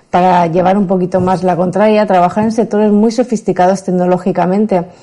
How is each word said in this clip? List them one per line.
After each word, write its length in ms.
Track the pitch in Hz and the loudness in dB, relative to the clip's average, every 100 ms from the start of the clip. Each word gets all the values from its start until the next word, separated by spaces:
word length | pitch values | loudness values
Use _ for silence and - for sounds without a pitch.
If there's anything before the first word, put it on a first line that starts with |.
| _ | _
para 380 | 180 185 175 170 | 0 2 2 0
llevar 300 | 165 180 196 | 0 0 0
un 100 | 185 | 0
poquito 320 | 190 180 185 | -2 -2 -2
más 240 | 185 185 | -2 -2
la 140 | 180 170 | 0 -2
contraria, 480 | 180 190 214 214 208 | -2 0 2 2 2
trabajar 400 | 185 175 190 220 | 2 2 0 -2
en 80 | |
sectores 360 | 220 214 208 214 | -2 -2 0 2
muy 220 | 208 220 | 2 2
sofisticados 720 | 226 247 214 208 175 180 190 | 0 -2 -4 -2 0 0 0
tecnológicamente, 1000 | - 180 180 180 190 180 175 196 214 185 175 - | -2 -2 0 0 -2 -2 -2 0 0 -2 -4 -12